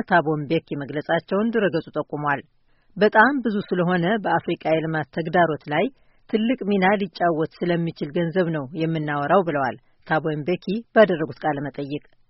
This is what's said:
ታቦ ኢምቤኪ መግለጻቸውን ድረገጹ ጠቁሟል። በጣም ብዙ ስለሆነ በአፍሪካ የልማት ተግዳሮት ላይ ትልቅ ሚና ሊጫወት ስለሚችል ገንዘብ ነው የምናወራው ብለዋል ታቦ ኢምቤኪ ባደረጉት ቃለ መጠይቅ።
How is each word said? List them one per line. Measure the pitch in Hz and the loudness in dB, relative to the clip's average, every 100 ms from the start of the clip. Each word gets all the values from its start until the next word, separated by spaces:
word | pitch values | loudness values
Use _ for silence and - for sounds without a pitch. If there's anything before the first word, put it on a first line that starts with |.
ታቦ | - 175 151 | 2 2 2
ኢምቤኪ | 151 139 165 - 147 | -2 0 -2 -2 -8
መግለጻቸውን | 139 143 143 165 - 190 226 | -6 -6 -2 -2 0 -2 0
ድረገጹ | 226 190 160 156 | 0 0 -2 -6
ጠቁሟል። | 151 - 147 147 139 - _ _ _ _ - | -8 -6 -4 -2 -2 -6 _ _ _ _ 0
በጣም | 208 220 233 285 | 2 6 4 4
ብዙ | 233 202 | -2 -4
ስለሆነ | - 180 170 180 170 226 | -2 0 2 2 2 0
በአፍሪካ | 180 165 - 170 156 | 0 -2 -2 -4 0
የልማት | 160 160 160 151 | 0 0 -4 -4
ተግዳሮት | - 165 175 170 143 - | -6 -2 2 2 0 -4
ላይ | 151 233 - _ _ - | -2 -2 -4 _ _ -4
ትልቅ | 214 226 262 196 | -2 0 -2 0
ሚና | 202 185 | 2 2
ሊጫወት | 202 196 - 175 160 156 | 2 -2 0 0 0 -2
ስለሚችል | - 175 170 165 - 156 | -4 -2 0 -2 -4 -6
ገንዘብ | 160 170 185 170 | -2 -2 0 0
ነው | 156 131 | -2 -6
የምናወራው | 160 160 160 151 147 143 190 | -4 -2 -2 -2 -2 2 2
ብለዋል | 170 147 131 - _ _ - | 4 0 -2 -4 _ _ -2
ታቦ | 160 156 | -2 0
ኢምቤኪ | 151 143 180 - 214 - | -4 -2 -4 -2 -6 0
ባደረጉት | 226 202 165 156 - | 4 6 4 -4 -4
ቃለ | 156 143 | -4 -4
መጠይቅ። | 143 139 143 143 - _ _ | -6 -8 -8 -8 -10 _ _